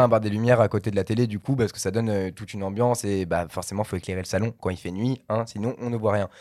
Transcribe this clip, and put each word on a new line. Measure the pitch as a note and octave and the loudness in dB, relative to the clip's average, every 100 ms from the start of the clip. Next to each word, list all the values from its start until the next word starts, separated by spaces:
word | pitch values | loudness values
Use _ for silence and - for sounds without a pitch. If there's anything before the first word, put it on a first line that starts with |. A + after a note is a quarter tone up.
avoir | B2 A2+ | 8 6
des | G#2+ | 2
lumières | G#2 A#2 A#2+ | 0 4 6
à | G#2+ | 4
côté | G#2 G#2+ | 2 0
de | G2 | -2
la | |
télé, | F#2 A2 A#2+ | 0 0 0
du | G#2 | -2
coup, | - C3+ | -2 0
parce | A2 | 0
que | - | 0
ça | F#2+ | -2
donne, | G#2+ A2+ | 0 0
euh, | G2+ F#2+ | 0 -2
toute | F2+ G#2 | -6 -10
une | G#2 | -6
ambiance | F#2+ G2+ B2 A#2 | -4 0 2 2
et, | G2+ G2 F2+ | 0 0 0
bah, | F2 E2+ | 0 -2
forcément, | - F2 G2 | -6 -6 -4
faut | - F#2 | -4 -4
éclairer | - F#2 | -4 -6
le | F2+ | -2
salon | F#2+ A2+ - | -2 -2 -2
quand | - | -6
il | F2+ | -4
fait | F2+ | -6
nuit, | F#2 A#2+ C3 - | -2 -2 -2 -2
hein, | G#2+ A#2 | -4 -2
sinon, | G#2 A2 B2+ | -4 -4 -4
on | A#2+ | -4
ne | A#2 | -2
voit | A2 | 0
rien. | G#2 F#2+ - | 0 -2 -6